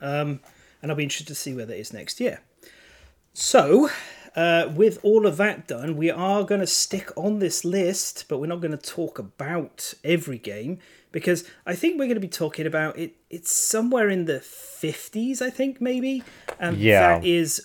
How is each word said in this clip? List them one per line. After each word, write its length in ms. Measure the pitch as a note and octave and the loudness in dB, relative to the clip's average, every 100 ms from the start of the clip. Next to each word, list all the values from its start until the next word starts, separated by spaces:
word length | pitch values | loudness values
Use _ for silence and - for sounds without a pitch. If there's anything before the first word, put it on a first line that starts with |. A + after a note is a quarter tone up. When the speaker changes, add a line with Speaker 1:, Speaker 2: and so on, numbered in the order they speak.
Speaker 1:
um, 400 | C#3+ D3 D3 C#3 - _ _ _ | -6 -2 -2 -6 -12 _ _ _
and 100 | D3+ | -6
I'll 60 | D3+ | -4
be 60 | |
interested 260 | C#3+ - D#3 | -4 -6 -10
to 60 | |
see 200 | C#3+ C#3+ | -10 -8
where 120 | B2+ A2 | -8 -8
that 120 | G2 | -10
is 140 | A2 | -12
next 280 | G#2+ - - | -14 -12 -4
year. 220 | B3 - _ _ - - - - - _ _ | -4 -4 _ _ -20 -20 -20 -20 -20 _ _
So, 560 | - - B3 C#3+ G#3 D4 - - - - - | -6 4 6 8 6 6 0 -12 -18 -10 0
uh, 340 | E3+ E3+ E3 | 4 4 2
with 240 | D#3 G#3+ - | 4 4 4
all 240 | G#3 A3 G#3 | 4 6 4
of 100 | D#3 | 2
that 280 | G#3 - - | 0 -2 -8
done, 300 | A#2+ D3 D3+ | -8 -6 0
we 140 | E3 | 0
are 340 | D#3+ F#3 G3+ | 0 0 2
gonna 220 | G3 G3+ F#3 | 2 0 0
stick 440 | - - F#3+ - - | 0 -2 -4 -8 -6
on 220 | F#3+ G#3+ | -2 0
this 260 | F3+ - | -2 -2
list, 600 | F3 G3 F3 F#3+ - - - | -2 0 0 -2 -6 -8 -6
but 100 | C#3 | -4
we're 80 | D3+ | -4
not 140 | F3 | -4
gonna 160 | E3 D3 | -6 -6
talk 420 | - - D#3 - | -8 -6 -8 -8
about 760 | G2 - C#3+ E3+ C#3+ - - - | -14 -10 -6 -6 -6 -10 -12 -8
every 340 | D3 E3+ D3+ B2 | 0 0 0 -10
game, 400 | - G2+ B2 F3+ - - _ | -10 -10 -8 -10 -12 -20 _
because 320 | A#2+ F3+ F3 - - - | -4 0 0 -2 -14 -8
I 80 | |
think 240 | F3 E4 E4+ | -2 0 0
we're 100 | C4 | 0
gonna 120 | A3+ | -2
be 80 | F#3+ | -4
talking 380 | - D3+ - D#3 | -4 -4 -4 -4
about 320 | D#3 D#3 - | -2 -2 -4
it. 160 | E3+ _ - | -10 _ -16
It's 220 | E3+ - | -10 -2
somewhere 560 | - - A3 A#3+ B3+ G#3 | 0 0 0 2 2 4
in 160 | F#3 D#3+ | 2 0
the 140 | C3 | -4
fifties, 1000 | - - - - D#3 C#3+ - G#3+ A#3+ B3 | -6 -20 -18 -8 -6 -6 -8 -4 -4 -2
I 100 | B3+ | -4
think, 300 | B3 C4+ C4 | -2 -4 -2
maybe. 420 | B3 B3+ C4 C4 - - - - | -2 0 -2 -4 -8 -18 -14 -6
And 180 | F3+ G2+ | -4 2
Speaker 2:
Yeah. 420 | G#2+ G2+ F3 E2+ | 6 8 8 6
Speaker 1:
that 80 | F3 | 4
is 360 | E3+ D#3+ - | 2 2 -2